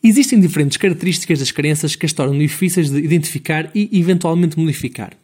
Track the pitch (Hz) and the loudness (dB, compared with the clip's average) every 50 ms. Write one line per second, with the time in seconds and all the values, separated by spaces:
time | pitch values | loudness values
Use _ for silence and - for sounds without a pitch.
0 | - 226 208 254 277 - - 220 190 170 - - 147 143 143 - - 196 175 - | 6 4 4 6 4 4 4 4 4 4 4 0 0 0 -2 0 0 0 0 0
1 | - 185 170 147 - - 170 143 135 127 - - 143 147 156 147 - 151 - - | -2 -2 -2 -2 -2 -2 -2 -2 -2 -4 -4 -4 -2 -2 -2 -2 -2 -4 -4 -4
2 | - 156 151 - 147 131 139 143 151 151 151 - 190 180 180 185 165 143 139 143 | -4 -4 -2 -2 -2 -2 0 0 0 -2 -2 -2 -2 0 0 0 0 0 0 -2
3 | 147 156 160 175 151 - - 147 - - 160 156 156 - - 214 208 208 - 190 | 0 2 0 0 0 -2 -6 -10 -6 -4 -4 -2 -4 -4 -2 -2 -2 0 2 0
4 | 170 170 185 175 - 170 165 175 175 170 156 160 160 160 147 - - 151 - - | 2 2 2 0 0 0 0 2 2 0 0 0 -2 -2 -2 -4 -6 -10 -8 -10
5 | 113 - - _ | -14 -14 -14 _